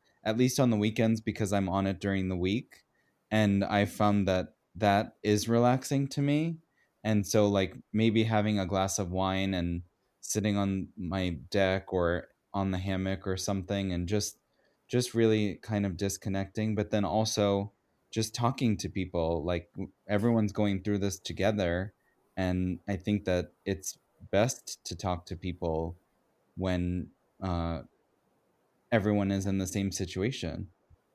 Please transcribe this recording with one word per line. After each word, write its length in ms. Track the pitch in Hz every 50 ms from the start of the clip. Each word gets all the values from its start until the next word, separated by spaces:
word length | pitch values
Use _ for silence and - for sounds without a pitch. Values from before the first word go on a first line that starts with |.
| _ _ _ _ -
at 140 | 107 110 117
least 220 | 127 127 - -
on 100 | 135 123
the 80 | 113 104
weekends, 440 | 104 107 107 - 117 113 113 110
because 320 | 110 - 101 - 113 92 98
I'm 160 | 101 98 92
on 180 | 87 98 98 98
it 120 | 95 87
during 300 | - 101 98 95 95 92
the 60 | 92
week. 480 | 90 90 95 101 120 - - - - _ _ _ _ _ _ _ _ _ -
And 320 | 110 110 107 101 98 98 95
I 220 | - - 101 101
found 420 | 98 - - 107 104 101 101 98 92
that 280 | 92 92 92 - _ _ _ _ -
that 400 | 87 107 101 98 101 107 - - _ -
is 260 | 107 104 104 104 110
relaxing 580 | 117 117 120 120 127 131 127 - 143 139 139 135
to 120 | - -
me. 360 | 143 143 147 147 160 165 165 160 _ _ _ _ _ _ _ _ -
And 220 | 107 107 104 98
so, 220 | - - 110 104 104
like, 280 | 101 98 95 87 - - - _
maybe 320 | - 107 110 113 104 113 110
having 360 | 110 113 107 104 107 107 101
a 60 | 95
glass 340 | 87 98 95 95 95 - -
of 120 | 98 87
wine 420 | 92 92 95 95 95 95 95 98 95
and 280 | 90 85 87 85 87 87 - _ _ _ _ _ _
sitting 360 | - - - 107 98 107 101 101
on 300 | 101 98 98 95 90 - - -
my 400 | 92 85 87 95 92 90 85 87 - -
deck 420 | - 101 95 92 92 95 - -
or 380 | 95 92 87 85 85 87 - - _ _ _ _ -
on 180 | 101 98 98
the 60 | 92 92
hammock 500 | 92 95 95 92 95 95 95 92 - 98
or 80 | 95
something 560 | 92 - - 101 98 95 - 104 101 98 95
and 160 | 90 87 90 85
just, 300 | 104 104 104 - - _ _ _ _ _ _ _ _ _ _ -
just 260 | - 123 120 120 -
really 420 | 117 113 110 110 107 104 101 87
kind 300 | - - - 113 104 101
of 120 | 98 87 87
disconnecting, 800 | 101 98 92 - - 104 95 98 95 92 - - 107 110 107
but 160 | 101 104 -
then 120 | - 107 101
also 680 | 85 85 110 110 104 - - 104 101 98 98 101 104 - _ _ _ _ _ _ _
just 240 | - 113 110 110 -
talking 420 | - 120 117 123 - 135 117 104 92
to 120 | - 90
people. 540 | - 98 92 87 - 87 82 82 85 82 73
Like, 260 | 87 87 87 85 _ -
w-, 180 | - 95 - - _ _ -
everyone's 440 | 104 104 104 120 117 113 107 101
going 320 | - - 107 104 98 95 90
through 160 | 107 104 101
this 200 | 98 101 92 -
together. 760 | - - 87 82 92 104 110 104 95 87 85 90 95 107 - _ _ _ _ _ _ _ - -
And 420 | 92 92 90 92 92 92 90 85 _ -
I 80 | 101
think 300 | 92 - - 104 101 -
that 280 | - 90 90 82 - _ _ -
it's 320 | 98 98 95 - - - - _ _ _ - - -
best 520 | - 98 110 131 - - - - - - -
to 100 | - -
talk 300 | 82 - 95 90 87 -
to 100 | - 87
people 600 | 82 - 90 87 85 92 85 80 80 80 82 90 - _ _ _ _ _ _ _ _ _ _ -
when, 540 | - 92 92 90 90 90 87 90 90 82 - - _ _ _ _ -
uh, 400 | 95 95 87 85 82 85 85 76 - - _ _ _ _ _ _ _ _ _ _ _ _ _ _ _ _ _ _ _ -
everyone 400 | 120 113 95 107 104 104 101 98
is 140 | 98 98 95
in 120 | 98 98 95
the 100 | 95 92
same 240 | - 101 98 98
situation. 800 | - - 98 87 - 95 95 120 135 - - 80 76 85 90 90 _ _ _ _ - - _ _ _